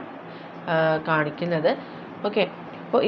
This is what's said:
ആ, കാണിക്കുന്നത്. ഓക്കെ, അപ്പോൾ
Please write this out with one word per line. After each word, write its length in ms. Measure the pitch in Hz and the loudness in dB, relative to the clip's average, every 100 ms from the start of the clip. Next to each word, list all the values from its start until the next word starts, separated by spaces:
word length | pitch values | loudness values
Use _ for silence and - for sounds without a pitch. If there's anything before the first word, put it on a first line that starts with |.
| - - - - - - - | -4 -12 -12 -14 -14 -10 0
ആ, 40 | 165 160 156 156 | 4 4 2 2
കാണിക്കുന്നത്. 640 | 160 147 - 175 165 160 277 - - - - 208 | 2 2 -2 0 4 4 2 -4 -12 -12 -4 0
ഓക്കെ, 180 | 208 190 - - - - | 2 0 -2 -12 -12 2
അപ്പോൾ 160 | 233 | 4